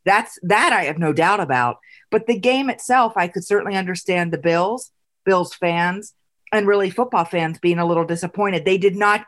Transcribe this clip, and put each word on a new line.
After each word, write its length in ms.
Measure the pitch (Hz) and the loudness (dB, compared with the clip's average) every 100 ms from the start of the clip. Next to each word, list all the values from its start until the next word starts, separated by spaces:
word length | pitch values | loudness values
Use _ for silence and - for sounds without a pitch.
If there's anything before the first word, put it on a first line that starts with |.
That's, 340 | 180 202 233 - | 0 0 0 -10
that 320 | 175 208 330 | 0 2 4
I 120 | 220 147 | 2 -2
have 120 | 156 | -2
no 160 | 165 | -2
doubt 260 | 151 170 202 | 2 2 0
about. 380 | 156 127 120 - _ - _ | 0 0 0 -4 _ -20 _
But 160 | 214 220 | -2 0
the 100 | 226 | 0
game 320 | 240 262 269 | 2 0 -2
itself, 440 | - - 254 233 202 | -6 0 2 2 0
I 140 | 175 | -4
could 160 | 190 - | -4 -2
certainly 320 | 208 190 196 | -2 0 -4
understand 560 | 185 180 - 180 170 | -4 -6 -2 -2 -2
the 40 | 156 | -2
Bills, 540 | 170 165 185 247 - _ _ _ | 0 2 0 -4 -10 _ _ _
Bills 300 | - 185 175 | 0 0 0
fans, 600 | - 175 170 175 190 214 _ _ _ _ | -2 -2 0 -2 -4 -10 _ _ _ _
and 160 | 214 202 | 0 2
really 220 | 202 196 | 2 0
football 340 | 185 247 196 | -2 -2 0
fans 360 | 170 180 160 165 | 0 -2 -4 -2
being 200 | 175 170 | 0 0
a 60 | 170 | 0
little 180 | 170 | 0
disappointed. 640 | 165 170 180 - 202 175 156 | 0 -4 -6 -2 -2 0 0
They 120 | 190 | 2
did 200 | 196 190 | 2 2
not 300 | 208 208 | 2 2